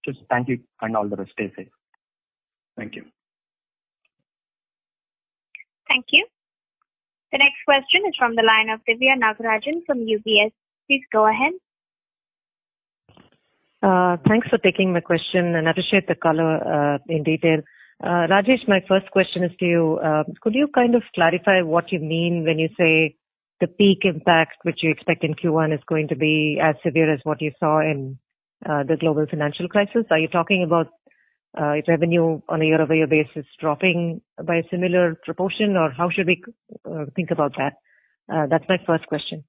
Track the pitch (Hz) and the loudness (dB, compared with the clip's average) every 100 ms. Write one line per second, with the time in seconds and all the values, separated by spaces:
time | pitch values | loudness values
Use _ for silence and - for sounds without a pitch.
0 | - 135 _ 123 123 120 _ _ 110 113 | -12 -14 _ -2 -2 -6 _ _ -4 -4
1 | 104 98 98 - 101 95 95 _ _ _ | -4 -6 -10 -8 -10 -10 -20 _ _ _
2 | _ _ _ _ _ _ _ - 107 - | _ _ _ _ _ _ _ -16 -16 -16
3 | - _ _ _ _ _ _ _ _ _ | -20 _ _ _ _ _ _ _ _ _
4 | _ _ _ _ _ _ _ _ _ _ | _ _ _ _ _ _ _ _ _ _
5 | _ _ _ _ _ - - _ _ 262 | _ _ _ _ _ -20 -20 _ _ -6
6 | - 294 440 _ _ _ _ _ _ _ | 0 0 0 _ _ _ _ _ _ _
7 | _ _ _ 277 277 - - 277 269 359 | _ _ _ 0 0 0 0 0 2 -2
8 | 403 - 240 226 226 220 220 220 - 226 | -2 -2 -2 2 2 2 0 -4 -4 -2
9 | 262 269 226 214 226 220 262 330 339 262 | 0 2 0 -2 -4 -4 -4 -8 -4 -4
10 | 220 214 220 208 214 _ _ _ _ 277 | -2 -4 0 0 0 _ _ _ _ -4
11 | - 220 214 220 277 370 _ _ _ _ | 0 2 2 2 -2 -4 _ _ _ _
12 | _ _ _ _ _ _ _ _ _ _ | _ _ _ _ _ _ _ _ _ _
13 | _ _ _ _ _ _ _ _ 196 185 | _ _ _ _ _ _ _ _ 2 4
14 | 180 175 - 220 247 240 190 180 190 175 | 4 2 2 2 2 0 0 2 0 0
15 | - 165 - 185 175 170 160 165 180 196 | 0 -2 0 -2 0 0 0 0 0 0
16 | 185 165 165 160 160 160 - 147 147 143 | 0 -2 0 2 2 0 0 0 0 -2
17 | - 160 151 160 165 160 151 _ - _ | -4 -2 0 0 2 0 -2 _ -20 _
18 | - 175 165 190 202 254 - 196 185 190 | -2 0 2 2 2 0 2 0 2 0
19 | 190 196 185 180 180 - 175 170 160 160 | 2 0 0 -2 -4 -2 0 2 2 0
20 | 160 151 151 - 226 226 294 294 240 233 | 0 0 -2 -4 -4 0 0 2 2 2
21 | - - 165 175 190 190 170 165 170 175 | -2 0 0 2 2 2 4 0 0 -4
22 | 156 165 170 170 160 160 160 - 170 160 | -2 -2 0 0 0 0 -2 2 2 4
23 | 160 - _ _ _ _ 175 - 202 190 | 0 -4 _ _ _ _ -6 2 4 4
24 | 196 160 185 165 160 - 165 147 147 151 | 0 0 2 4 2 -2 -6 -2 -2 -2
25 | - 160 160 156 175 156 156 151 - 160 | -2 -2 -2 -2 0 0 0 -2 -2 -4
26 | 151 151 156 156 151 147 156 151 170 160 | -2 -2 0 2 0 0 0 0 -2 2
27 | 160 147 156 151 151 - 160 156 151 147 | 2 0 -4 -4 -6 -4 0 2 0 -2
28 | 135 131 _ _ _ _ - 151 139 160 | -8 -12 _ _ _ _ -4 -4 -2 0
29 | 160 151 151 156 147 - 180 208 202 233 | 0 0 -2 -2 -4 -4 -4 -2 0 -2
30 | 220 160 160 175 165 196 170 170 160 _ | 0 0 0 -2 0 0 2 0 0 _
31 | _ _ _ _ _ - 147 147 151 165 | _ _ _ _ _ -6 -2 -2 0 0
32 | 170 170 165 156 - 165 156 156 151 160 | 2 2 0 -2 -4 -2 2 2 2 2
33 | 151 156 147 - 143 _ 165 147 185 170 | 2 0 0 -8 -14 _ -4 0 0 0
34 | 170 165 _ - 165 170 165 180 180 180 | -4 -6 _ -14 -4 -4 -2 -4 0 2
35 | 175 160 - 165 185 - 214 185 160 127 | 0 -2 -10 -6 -6 -2 0 2 0 0
36 | 175 175 175 180 180 - _ - - 160 | -4 -2 0 -2 -4 -20 _ -20 -12 -10
37 | 143 156 165 160 143 131 139 - _ _ | -8 -8 -6 -2 -2 -2 -6 -6 _ _
38 | _ _ - 165 156 160 - 180 - 160 | _ _ -6 -4 0 -2 0 -2 0 -2
39 | - 151 - 160 | -2 -8 -8 -12